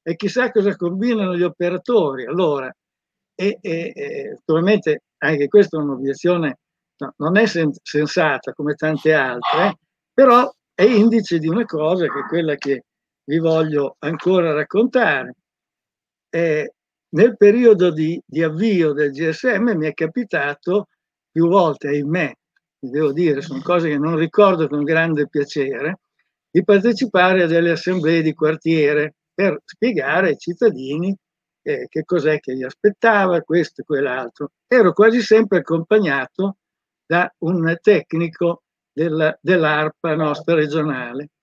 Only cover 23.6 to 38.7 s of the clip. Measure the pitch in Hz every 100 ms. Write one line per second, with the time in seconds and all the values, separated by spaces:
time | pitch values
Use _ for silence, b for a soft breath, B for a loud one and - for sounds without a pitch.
23.6 | 135 175 165 147 151 165 165 - 202 180
24.6 | 151 147 147 160 165 156 147 151 143 -
25.6 | 135 123 143 196 _ _ _ _ _ 160
26.6 | - 202 208 220 247 190 180 185 170 170
27.6 | 170 160 - 185 156 165 160 151 156 156
28.6 | - 160 147 151 151 _ _ - 196 -
29.6 | _ - 233 190 135 156 190 143 - 170
30.6 | 233 127 131 147 185 196 _ _ _ _
31.6 | - 139 123 156 160 180 147 151 - 131
32.6 | 127 - 208 202 233 208 190 175 156 165
33.6 | 151 - - 143 139 127 120 _ 147 _
34.6 | _ 247 196 165 214 240 214 220 214 185
35.6 | - 160 165 214 185 139 127 - 196 196
36.6 | _ _ _ _ _ 170 175 _ 160 180
37.6 | 160 165 - 202 - 165 165 160 175 170
38.6 | _